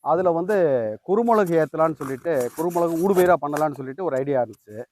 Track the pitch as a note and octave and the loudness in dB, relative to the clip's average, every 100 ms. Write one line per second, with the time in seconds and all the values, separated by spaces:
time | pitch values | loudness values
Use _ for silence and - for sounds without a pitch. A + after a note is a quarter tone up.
0 | C#3+ E3 F#3 E3 F3+ G#3 E3 C3 A2 G#2+ | 0 0 2 0 0 2 2 0 -2 -8
1 | - G3+ A#3+ A3 F#3 E3 D3+ D#3+ D#3+ D3+ | -2 0 2 2 4 2 0 0 0 0
2 | C#3 C3+ D#3+ D3 B2 - F3 F3 E3+ E3 | -8 -8 -2 -2 -2 -4 -2 0 0 0
3 | F#3+ F#3 F3+ E3+ C#3+ D3 D#3 C#3 C3+ C3+ | 2 4 4 4 2 -2 -2 -4 -12 -6
4 | D#3+ C3 C#3 C3+ A#2 G#2 - G#2+ B2 | -4 -2 0 0 -2 -6 -18 -16 -16